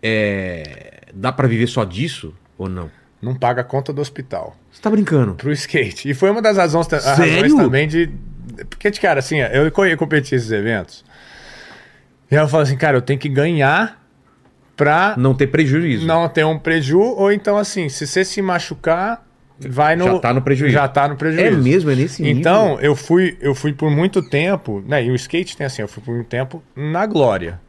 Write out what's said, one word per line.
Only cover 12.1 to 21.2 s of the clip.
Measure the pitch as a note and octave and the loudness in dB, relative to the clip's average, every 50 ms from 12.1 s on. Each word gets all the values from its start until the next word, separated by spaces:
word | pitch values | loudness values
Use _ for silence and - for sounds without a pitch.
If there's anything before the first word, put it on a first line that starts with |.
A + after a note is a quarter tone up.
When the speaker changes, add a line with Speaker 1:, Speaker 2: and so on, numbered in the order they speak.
| _ _ _ _ | _ _ _ _
Speaker 2:
e | C3+ | 2
aí | D3 D#3 | 2 2
eu | D3 | 4
falo | C3+ D#3+ D3+ | 2 2 2
assim, | C3+ C#3 | 2 0
Cara, | B2+ D#3+ D#3 C#3+ | 0 2 2 2
eu | B2+ B2 | 2 2
tenho | - D3 C3 | 0 -4 -2
que | - D3+ | -2 -2
ganhar | C3+ C3+ C#3+ E3 E3+ D#3 C#3 C3+ D3+ F3+ A3 G#3+ - _ _ _ _ _ _ _ _ _ _ _ _ _ _ _ _ | 0 0 0 2 2 2 2 2 4 2 0 -2 -4 _ _ _ _ _ _ _ _ _ _ _ _ _ _ _ _
pra | - D3 D3 D3+ E3 F#3 G3+ G#3+ C3 | 0 2 2 4 4 2 2 0 2
Speaker 1:
Não | B2 C3+ C3 | 2 2 2
ter | C3+ C#3+ C3 | 2 0 0
prejuízo. | - D#3 D#3+ C#3 C3 D#3 E3+ E3 C3 - D#3+ | 2 0 2 2 2 0 2 0 -2 0 0
Speaker 2:
não | D#3+ D#3+ E3 E3+ D#3+ | 0 2 2 0 0
ter | - - D#3 | 0 0 0
um | D#3 D#3+ D3+ | 0 0 -2
preju, | - E3 E3 E3 D3 C3 D3+ F3+ | -2 -2 -2 0 0 2 2 2
ou | G#3 A#3+ B3 F#3+ G3 G3 | 2 2 0 0 2 2
então, | G#3 G#3 G#3 - G3+ G#3 | 2 0 0 0 0 0
assim, | G#3 G3+ - G3 F3 D3 | 0 -2 -4 -6 -6 -6
se | C3 - D#3 | -6 -8 -10
você | C#3 - F#3 F#3+ | -4 -2 -2 -2
se | F#3 - - | -2 -2 -4
machucar, | G3 F#3 F3+ E3 - - - - - E3 D#3+ F3 F#3 G#3+ A#3 A#3 _ _ _ _ _ _ _ _ C3+ C3+ | -2 -2 -2 -2 -4 -6 -12 -6 -2 0 0 0 0 -4 -4 -8 _ _ _ _ _ _ _ _ -12 -8
vai | B2 B2+ D3 D3+ D#3+ | -2 2 2 2 4
no | E3+ F3+ | 2 2
Speaker 1:
Já | F3+ F#3 F3+ | 2 2 2
tá | C3+ A#2+ B2 | 2 2 0
no | C3 B2+ | 0 2
prejuízo. | C3 C#3 B2+ C#3+ C#3+ B2+ | 2 0 2 2 2 4
Speaker 2:
já | D3 C#3+ C3 | 4 2 2
tá | C3 C#3+ C#3 D3 | 2 2 0 0
no | D3 | 0
prejuízo. | C3+ | -2